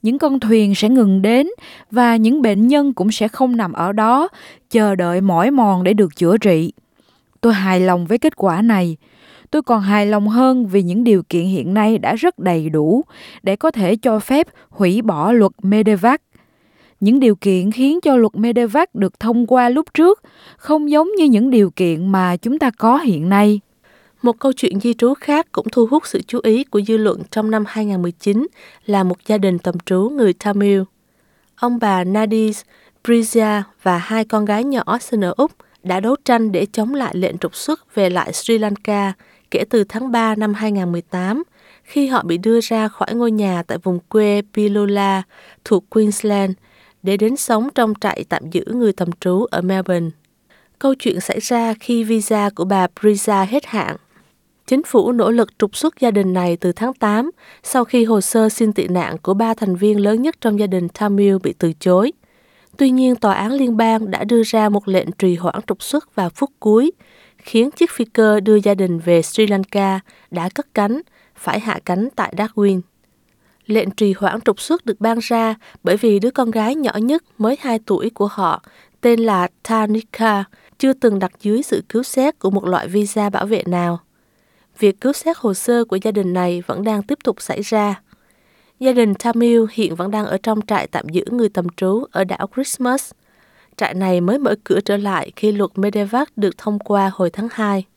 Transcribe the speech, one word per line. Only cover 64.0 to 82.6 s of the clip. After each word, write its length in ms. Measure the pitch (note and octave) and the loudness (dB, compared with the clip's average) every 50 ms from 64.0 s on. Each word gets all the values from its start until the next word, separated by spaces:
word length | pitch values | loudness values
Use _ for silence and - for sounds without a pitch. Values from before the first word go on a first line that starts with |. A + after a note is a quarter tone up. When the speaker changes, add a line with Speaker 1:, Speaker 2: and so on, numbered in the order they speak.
| A3 G3 | -2 -4
Speaker 2:
đã 120 | F#3+ - - | -6 -6 -2
đưa 200 | G#3 A#3+ A#3 A3+ | 2 2 2 2
ra 260 | A3 - A3 G#3+ G#3 | 2 0 0 2 2
một 180 | G#3 G3+ - | 0 0 -2
lệnh 240 | - F#3+ F#3 - - | 0 0 0 0 -2
trì 240 | - _ - F#3 F3+ | -4 _ 0 0 0
hoãn 260 | E3+ F3 F3 - G3 - | 0 -2 -4 -4 -4 -6
trục 160 | - F#3+ _ - | -8 -8 _ -6
xuất 320 | - - D4 - _ _ | -4 -4 -4 -4 _ _
vào 140 | - F#3+ E3+ | -4 -4 -4
phút 200 | - - C#4 - _ _ | -4 -6 -6 -6 _ _
cuối, 320 | - A3 G#3 A3+ C4 D#4+ G4 _ _ _ _ _ _ _ _ | 0 2 4 4 4 2 -2 _ _ _ _ _ _ _ _
khiến 340 | _ _ - - A3 A#3 A#3+ | _ _ -2 0 0 0 0
chiếc 200 | - - F4 E4 | 0 -2 -2 -2
phi 140 | - - A#3 | 0 -6 -8
cơ 340 | - _ - A3 G#3+ G#3+ G#3 | -4 _ 2 2 4 4 2
đưa 160 | F#3+ G#3+ G#3+ | 4 4 4
gia 200 | G#3 G3+ G#3 G3+ | 4 4 2 0
đình 240 | F#3+ G3 F3+ F3 E3 | 0 0 -2 -2 -4
về 220 | D#3+ F3 F3 E3+ | 0 2 2 2
Sri 260 | D#3+ - - - A3 | 2 0 0 0 0
Lanka 520 | G#3 G#3 G3 F#3+ _ - G3+ G3 G3 F#3+ F#3+ - _ _ _ _ _ | 2 0 -2 -2 _ -2 -2 0 0 -2 -4 -6 _ _ _ _ _
đã 180 | - F3 E3 F#3 - | -8 -6 -6 -6 -6
cất 180 | - C#4+ _ _ | -8 -10 _ _
cánh, 280 | - G#3 G3+ A#3 D4 F4 _ _ _ _ _ _ | -2 -2 -2 -2 -6 -8 _ _ _ _ _ _
phải 240 | _ - - - G#3 | _ -8 -6 -6 -4
hạ 200 | G#3 A3 - - _ | -4 -6 -6 -6 _
cánh 240 | - F3+ F#3 G#3+ C4 _ | -4 -2 -2 -2 -4 _
tại 180 | - G3+ - - | -6 -6 -6 -4
Darwin. 440 | F3+ G#3 A3 _ - G3+ G3+ F#3+ F#3 F3 _ _ _ _ _ _ _ _ _ _ _ _ _ _ _ _ | -6 -6 -6 _ 0 0 2 0 0 -4 _ _ _ _ _ _ _ _ _ _ _ _ _ _ _ _
Lệnh 260 | - G#3+ A3 - G3 | -2 -2 -2 -2 -2
trì 220 | F#3+ - A3 G3+ F#3+ | -2 0 0 0 0
hoãn 280 | - G3+ F#3 D#3+ A3+ | 0 -2 -2 -2 0
trục 200 | - - G3+ - | -2 -2 -2 -2
xuất 240 | - - D#4 F4 _ | -2 -4 -4 -2 _
được 160 | A#3 G3+ _ | -6 -6 _
ban 180 | G#3 A3+ A3+ A#3 | -2 -2 -2 -2
ra 340 | A3+ - A#3+ A3+ A3+ A3 A3 A3 _ - - - _ | -2 -2 -2 0 0 -2 -4 -6 _ -20 -20 -8 _
bởi 140 | E3+ F3+ | -2 0
vì 220 | G#3 - A#3 G3+ G3+ | 2 2 2 2 2
đứa 120 | G3 B3 | 2 0
con 200 | C4 - B3+ A3+ | 0 0 -2 -2
gái 240 | A3 A3+ G#3+ A3 C4+ | 0 -2 -2 -2 -2
nhỏ 160 | D#4+ C#4+ A#3 - | -2 -4 -4 -2
nhất 260 | G#3+ A3 A#3+ D4 E4 _ _ _ | -2 -2 0 -2 -2 _ _ _
mới 200 | _ G#3+ A3 C4+ C#4 | _ -2 -2 -2 -2
hai 180 | - C4+ A#3 A3 A3 | -4 -4 -4 -4 _
tuổi 240 | - G3+ - - A3+ | -2 -2 -2 -2 -6
của 180 | - - G3 G#3 | -4 -4 -4 -4
họ, 320 | - - F#3+ E3 D#3 - _ - _ _ _ _ _ _ | -2 -2 -2 -2 -2 -4 _ -20 _ _ _ _ _ _
tên 180 | - A#3+ A#3 A3+ | 0 2 2 2
là 280 | A3+ A3+ G3+ F#3 F3 F3+ _ _ _ | 2 0 0 0 0 -2 _ _ _
Tanika, 760 | - A3+ A3 G#3+ G#3 G#3+ A3 - _ - - A3+ A3+ G#3 G3+ G3 _ _ _ _ _ _ _ | -4 -2 -2 0 0 -2 -2 -4 _ -6 -2 0 0 2 0 -2 _ _ _ _ _ _ _
chưa 140 | - C4+ C4 | 0 0 0
từng 260 | C4 - A#3 G3+ G3 | 2 2 0 2 2
đặt 120 | F#3+ F#3 _ - | -4 -4 _ -6
dưới 220 | - G#3 G#3 A#3+ D4 | -4 -2 -2 -2 -2
sự 200 | - - - - _ | -2 -4 -4 -4 _
cứu 140 | - A3 B3+ | -4 -4 -4
xét 360 | - - C4+ B3+ D4 D#4 _ | -2 -2 0 0 0 -2 _
của 100 | - G3 | -4 -2
một 160 | G3 G3+ | -2 0